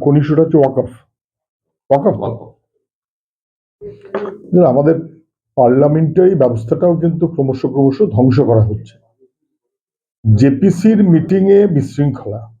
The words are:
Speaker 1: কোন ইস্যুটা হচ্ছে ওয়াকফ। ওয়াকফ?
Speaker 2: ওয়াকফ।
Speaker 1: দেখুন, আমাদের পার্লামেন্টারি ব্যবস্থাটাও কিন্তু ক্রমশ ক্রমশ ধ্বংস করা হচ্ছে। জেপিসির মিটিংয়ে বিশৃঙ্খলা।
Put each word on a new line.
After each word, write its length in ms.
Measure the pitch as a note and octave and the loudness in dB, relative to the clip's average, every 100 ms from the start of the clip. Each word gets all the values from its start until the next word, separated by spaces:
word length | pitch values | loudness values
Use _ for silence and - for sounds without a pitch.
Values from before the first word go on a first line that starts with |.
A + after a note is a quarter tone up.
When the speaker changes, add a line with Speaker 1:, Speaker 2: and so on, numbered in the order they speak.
Speaker 1:
কোন 160 | D3 D3 | 2 0
ইস্যুটা 240 | C#3+ D#3 | 2 0
হচ্ছে 160 | E3 E3 | 2 2
ওয়াকফ। 320 | C3+ C3 - - _ _ _ _ _ _ _ _ - | 2 0 -6 -8 _ _ _ _ _ _ _ _ -2
ওয়াকফ? 300 | C#3 G#3 G#2+ | 0 0 -2
Speaker 2:
ওয়াকফ। 340 | G2 F2+ - _ _ _ _ _ _ _ _ _ _ _ _ _ G#4 - - G4+ G#4 - - | -6 -10 -16 _ _ _ _ _ _ _ _ _ _ _ _ _ -20 -20 -14 -12 -12 -14 -4
Speaker 1:
দেখুন, 120 | F3+ | 0
আমাদের 320 | E3 B2+ D3 E3 - - _ _ _ - | 2 2 0 -2 -6 -20 _ _ _ 0
পার্লামেন্টারি 800 | B2 C3 D3 D#3 D#3+ E3+ F#3 F3+ | 2 2 2 0 -2 2 2 2
ব্যবস্থাটাও 600 | B2+ A2+ - D#3 F3 E3+ | 0 -2 -6 -2 -2 0
কিন্তু 300 | E3+ - E3 | -2 -2 -4
ক্রমশ 340 | - C3+ C3 | -4 -4 -4
ক্রমশ 360 | C3+ C3 C3+ C3+ | -4 0 0 0
ধ্বংস 420 | G#3+ A2 C3 A#2 | -2 2 2 2
করা 240 | B2 A2+ A2 | 2 2 0
হচ্ছে। 440 | G#2+ - _ _ _ _ _ _ _ _ _ _ _ _ _ A2 G#2 | -4 -12 _ _ _ _ _ _ _ _ _ _ _ _ _ 0 2
জেপিসির 760 | C3+ C#3 G3 - A3 G#3+ F#3+ | 2 2 0 2 0 2 2
মিটিংয়ে 580 | E3 E3+ F#3+ G3 G3+ G3+ | 2 2 0 2 4 4
বিশৃঙ্খলা। 880 | D3 A2+ - C#3+ A2 G#2+ G#2+ - _ | 0 -4 -4 -4 -4 -10 -12 -14 _